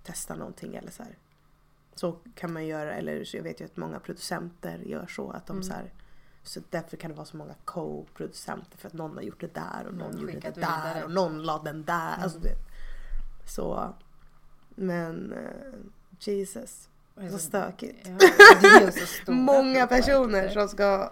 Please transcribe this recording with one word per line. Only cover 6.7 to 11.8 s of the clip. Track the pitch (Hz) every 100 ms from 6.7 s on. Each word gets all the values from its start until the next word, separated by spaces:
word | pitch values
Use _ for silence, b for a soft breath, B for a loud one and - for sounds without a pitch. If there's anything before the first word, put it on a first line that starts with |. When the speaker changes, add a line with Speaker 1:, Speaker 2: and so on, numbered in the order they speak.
| 170 165 -
Speaker 1:
kan | 160
det | 151
vara | 151
så | 156
många | 151 151 -
co-producenter, | 175 156 147 156 - 165 - - - - -
för | 202
att |
någon | 165 160 -
har |
gjort | - -
det | 165
där | - - - -
och |
någon | - 165
Speaker 2:
Mm, | 170
Speaker 1:
gjorde | 147
Speaker 2:
skickat | 147 - 151
Speaker 1:
det |
där | 165 160 156
Speaker 2:
vidare. | 165
Speaker 1:
och | 156
någon | 180 175 156
la | 160 156
den | 156 156